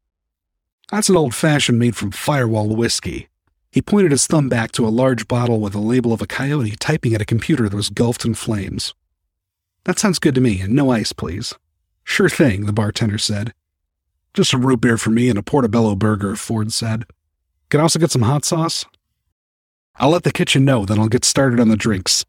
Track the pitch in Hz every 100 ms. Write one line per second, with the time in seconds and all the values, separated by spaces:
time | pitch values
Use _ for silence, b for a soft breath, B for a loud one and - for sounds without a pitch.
0 | _ _ _ _ _ _ _ _ _ 208
1 | 208 175 147 - 160 147 123 120 120 107
2 | 104 - - 147 117 113 107 110 117 -
3 | - 67 - _ _ _ _ 135 - 208
4 | 180 135 - 160 135 120 113 - 113 113
5 | 131 120 - 123 120 113 104 104 107 127
6 | 117 113 101 - 139 147 110 107 - 156
7 | 123 110 107 113 - 147 107 101 101 101
8 | 120 123 120 107 - 104 95 - - -
9 | _ _ _ _ _ _ _ _ - 180
10 | 208 170 160 131 127 95 95 135 135 117
11 | 107 - - - - - _ _ _ _
12 | - - 185 - 147 98 101 104 104 -
13 | 113 104 - 104 107 - _ _ _ _
14 | _ _ _ - 180 131 127 123 120 113
15 | 110 113 123 101 - 147 120 117 110 98
16 | 107 104 98 110 - 113 107 - 113 110
17 | - _ _ _ _ _ - 147 160 165
18 | 160 131 113 143 - 165 160 - - _
19 | _ _ _ _ _ _ _ _ _ -
20 | 135 170 156 - 170 139 135 127 95 107
21 | 110 123 - - 135 120 110 107 113 98
22 | - -